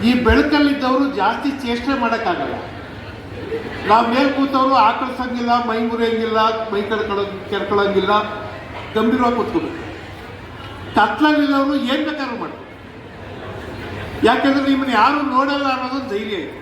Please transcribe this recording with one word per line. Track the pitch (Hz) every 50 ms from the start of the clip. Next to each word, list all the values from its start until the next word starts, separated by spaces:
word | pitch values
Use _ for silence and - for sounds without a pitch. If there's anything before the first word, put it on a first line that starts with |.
| 208
ಈ | 233 254 247 -
ಬೆಳಕಲ್ಲಿದ್ದವರು | 220 233 269 302 294 302 294 294 277 277 - 262 254 262 262 277 - - 202
ಜಾಸ್ತಿ | 190 208 233 233 - 285 - - -
ಚೇಷ್ಟೆ | 240 233 240 - 277 269 262
ಮಾಡೋಕ್ಕಾಗಲ್ಲ. | 240 226 226 220 - 196 175 - - - - - - - - - - - - - - - - - - - - - - 392 - - - - - - - -
ನಾವು | 233 233 240 233 233
ಮೇಲ್ | 262 285 277 269
ಕೂತವ್ರು | 269 277 277 - 262 269 269 277 247 220 220
ಆಕಳಿಸಂಗಿಲ್ಲ, | 240 - 262 254 254 - 254 247 247 240 240 233 240 240 240 226
ಮೈ | 220 220 233 226
ಮುರಿಯಂಗಿಲ್ಲ, | 226 233 233 226 226 220 226 226 220 220 220 226 226 226 226 226 202
ಮೈ | 202 208 208
ಕಡ್ಕೊಳ-, | 220 208 208 208 202 202 202 196 196 190 - -
ಕೆರ್ಕೊಳಂಗಿಲ್ಲ, | 208 196 190 - 208 202 202 196 196 190 185 185 208 214 214 - - - - - - - - - - - - - -
ಗಂಭೀರವಾಗಿ | 220 220 240 254 247 247 240 240 233
ಕೂತ್ಕೋಬೇಕು. | 208 - - 165 156 139 - - - - - - - - - - - - - - - - - - - - - - - - -
ಕತ್ಲಲ್ಲಿದ್ದವರು | - - 294 - - 302 302 302 294 285 277 277 277 277 277 294 269 240 240 269
ಏನ್ | 302 302 311
ಬೇಕಾದ್ರೂ | 302 - 277 247 233 202 -
ಮಾಡ್ತಾರೆ, | - - - - - - - - - - - - - - - - - - - - - - - - - - - - - - - - - - - - 220
ಯಾಕೆಂದ್ರೆ | 247 262 - 277 269 285 269 277
ನಿಮ್ಮನ್ನ | 269 262 269 262 240 214
ಯಾರು | 214 269 285 294 285 269 254
ನೋಡಲ್ಲ | 254 269 277 277 277 277 277 262
ಅನ್ನೋದೊಂದು | 254 254 254 254 269 254 - 202
ಧೈರ್ಯ | 208 226 220 208 180 147
ಇದೆ. | 127 - -